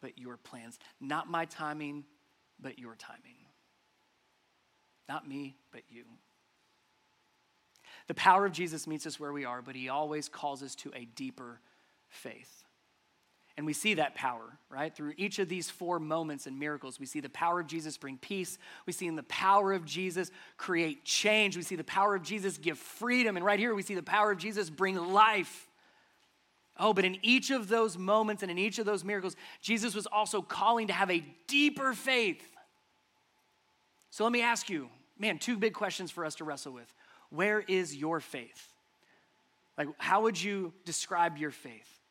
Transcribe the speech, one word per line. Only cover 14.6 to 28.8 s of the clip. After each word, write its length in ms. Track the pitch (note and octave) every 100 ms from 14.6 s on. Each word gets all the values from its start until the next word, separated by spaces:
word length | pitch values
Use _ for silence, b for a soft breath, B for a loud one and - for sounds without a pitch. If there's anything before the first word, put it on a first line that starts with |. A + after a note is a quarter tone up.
| _
right? 260 | C3+ D#3
Through 200 | - D3 D3+
each 220 | G3+ G#3
of 100 | F3+
these 220 | F#3 D#3
four 280 | - F3 F3
moments 480 | D#3 D#3+ D#3+ C#3 C#3
and 120 | C3+
miracles, 420 | D3+ D3 C3+ B2
we 60 | C3
see 140 | D3+
the 100 | C#3+
power 280 | - E3+ F3
of 80 | D3+
Jesus 300 | E3 D#3 -
bring 220 | C#3 C3
peace. 400 | - G3 E3+ - B B
We 80 | -
see 140 | E3+ F3
in 100 | D#3
the 60 |
power 500 | - - F#3+ G3+ G3
of 140 | F#3+ D#3
Jesus 440 | D3 G#3 F3 E3+ B B -
create 480 | - E3+ D#3+ C#3 -
change. 500 | - G#3+ G#3+ G3+ F3+
We 60 |
see 120 | E3
the 80 | F3
power 320 | - F#3+ G#3
of 80 | G3
Jesus 360 | D#3 G#3 F#3+ D3
give 200 | E3 D3
freedom. 560 | - - A#3+ B3 A3+
And 80 | F#3
right 160 | F#3+ G3+
here, 160 | A#3
we 80 | G#3
see 120 | F#3+
the 80 | F#3
power 280 | E3 G#3 G#3
of 60 | F#3+
Jesus 320 | G#3 G#3 E3
bring 280 | D3 F#3+ F#3
life. 760 | F3 G3 A3 G#3 D#3+ - - b b b b b b _ _ _ _ -
Oh, 160 | G#3
but 140 | G3 F#3
in 120 | F#3+
each 280 | A3 B3 -
of 180 | C4 G3+
those 280 | A3+ A3 E3+
moments 460 | F#3 G#3+ G#3+ G3+
and 100 | F#3+
in 60 | F3
each 200 | G#3
of 60 | G#3